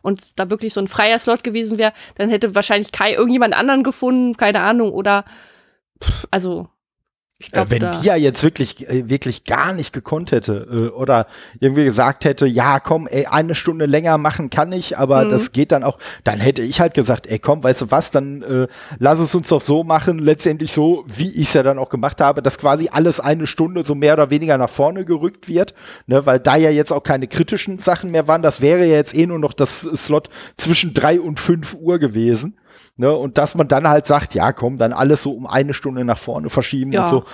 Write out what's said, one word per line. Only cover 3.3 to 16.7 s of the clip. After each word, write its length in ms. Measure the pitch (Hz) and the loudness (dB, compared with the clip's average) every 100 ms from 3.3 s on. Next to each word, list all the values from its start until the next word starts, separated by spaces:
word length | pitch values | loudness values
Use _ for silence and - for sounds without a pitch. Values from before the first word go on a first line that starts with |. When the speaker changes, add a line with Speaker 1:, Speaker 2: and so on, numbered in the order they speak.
| 254 233 | 2 2
Speaker 1:
anderen 280 | - 254 269 | 2 2 2
gefunden, 540 | 262 - 254 254 247 233 | 0 -2 0 2 0 0
keine 240 | 208 202 | 0 2
Ahnung, 300 | 185 240 220 | 0 2 0
oder, 320 | - 196 202 - - - _ _ _ _ _ | -2 0 0 -2 -18 -20 _ _ _ _ _
pff, 240 | - - - | -4 -4 -4
also, 380 | 190 180 170 175 _ _ _ _ _ _ _ | -4 -4 -8 -10 _ _ _ _ _ _ _
ich 120 | - | -8
glaub, 160 | - 101 | -4 -2
Speaker 2:
Äh, 20 | |
wenn 80 | 123 | -2
Speaker 1:
da 180 | 180 170 | -2 -2
Speaker 2:
Dia 160 | 185 170 | 0 2
jetzt 260 | 143 - | 2 2
wirklich, 480 | 151 - 127 - 135 | 0 0 -6 -6 -4
äh, 180 | 127 117 | -4 -2
wirklich 360 | 135 131 113 | -4 -4 -8
gar 280 | - 123 170 | -4 -2 -2
nicht 200 | 185 139 | -4 -8
gekonnt 400 | 131 - 156 180 | -10 -6 -6 -2
hätte, 340 | 123 110 101 - | -2 0 -6 -4
äh, 200 | 117 113 | -4 -4
oder 400 | 117 131 120 110 - - - | -4 0 2 0 -8 -20 -2
irgendwie 240 | 135 139 | 0 4
gesagt 400 | 143 110 127 135 | 2 4 2 2
hätte, 240 | 156 143 139 | -2 2 2
ja, 320 | 120 131 139 | 2 2 2
komm, 260 | - 160 160 | 0 -2 -2
ey, 200 | 135 139 | -4 0
eine 280 | 151 165 | 0 0
Stunde 320 | 156 - 160 147 | -2 -4 -2 0
länger 320 | 147 165 156 | 2 2 2
machen 320 | 151 - 143 | 0 -4 -4
kann 220 | - 165 | -2 -2
ich, 260 | 185 - - | -2 -6 -4
aber 260 | 135 135 | 2 2
Speaker 1:
Mhm. 40 | 165 | 4
Speaker 2:
das 220 | 120 240 | 0 0
geht 180 | 123 147 | -2 2
dann 140 | 151 | 2
auch, 160 | 127 - - - | 0 -6 -12 -8
dann 160 | - 107 | -4 0
hätte 220 | 120 135 | 0 0
ich 180 | 117 | -2